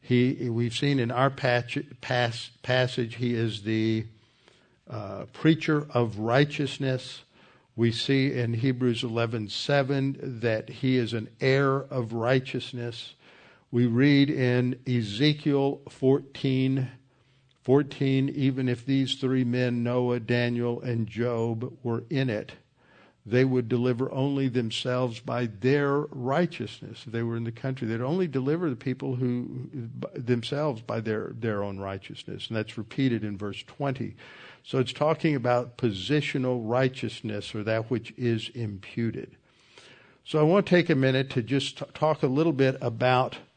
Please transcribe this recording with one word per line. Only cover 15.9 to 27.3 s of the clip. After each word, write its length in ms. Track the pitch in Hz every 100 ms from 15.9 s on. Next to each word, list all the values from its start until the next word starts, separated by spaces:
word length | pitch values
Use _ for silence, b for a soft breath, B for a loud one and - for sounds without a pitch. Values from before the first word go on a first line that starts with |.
| - 131 135 135 - 135 131 131 135 131 - _ b b b b b
fourteen, 640 | - 135 143 - 139 135 139
"Even 400 | - 135 131 127
if 160 | 120 120
these 300 | 135 131 -
three 280 | 131 131
men, 380 | 123 123 127 120
Noah, 380 | 117 123 123 123
Daniel, 640 | 113 123 120 120 120 120
and 260 | 123 117 110
Job, 680 | 110 120 117 117 113 127 -
were 220 | 120 113 117
in 180 | 143 135
it, 220 | 107 - - _ b b b b b -
they 180 | 120
would 240 | 131 127 117
deliver 440 | 123 123 117 131
only 360 | 139 135 139 135
themselves 720 | 120 113 - - 123 127 113
by 280 | - 120 120
their 540 | 98 120 143 143 139 147
righteousness." 920 | 135 127 143 175 - 110 - 101 110 -
If 40 |
they 120 | 113
were 120 | 117